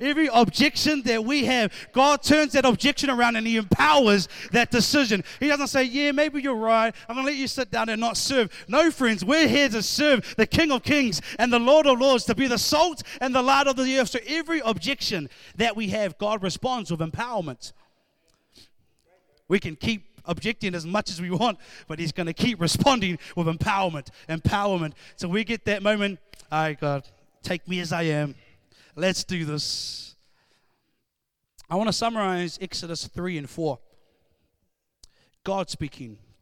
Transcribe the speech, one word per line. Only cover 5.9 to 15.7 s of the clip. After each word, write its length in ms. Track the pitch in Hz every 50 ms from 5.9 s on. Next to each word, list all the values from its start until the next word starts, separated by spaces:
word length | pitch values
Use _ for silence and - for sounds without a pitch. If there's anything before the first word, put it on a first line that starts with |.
| 233 285 294 294 285
maybe 280 | 277 302 311 285 294
you're 140 | 262 277 254
right. 400 | 220 220 220 226 226 226 226 - - -
I'm 80 | - 233
gonna 120 | 262 262
let 80 | 277 294
you 120 | 269 269
sit 220 | 240 - 269 254 202
down 200 | - 233 226 226
and 120 | 220 220
not 160 | 233 233 214
serve." 320 | - - - 277 262 220 180 - - -
No, 220 | - 208 294 339 330
friends, 340 | - - 262 233 220 185 -
we're 240 | 190 285 320 320
here 220 | 240 226 285 285 269
to 140 | 208 226 196
serve 500 | - - - 294 302 277 220 - - -
the 120 | - 220
King 240 | - - - 330 311
of 100 | 269 233
Kings 400 | - - 294 294 269 226 170 - - - -
and 160 | - 233 247 240
the 60 | 240
Lord 260 | 233 247 294 311 302
of 140 | 285 262 233
Lords, 240 | 262 277 262 233 -
to 100 | - 220
be 140 | 185 269
the 100 | 254 240
salt 460 | 220 - - 302 302 330 359 302 - - - - -
and 140 | 247 262 247
the 80 | 262 247
light 240 | 262 269 277 285
of 80 | 277 262
the 240 | 254 262 262 262 269
earth. 100 | 247 -
So 100 | - 247 -
every 360 | - 294 330 311 302 330 311
objection 680 | 240 220 220 - 156 226 277 - - - 220 175 147 131 - - - - -
that 180 | - 220 233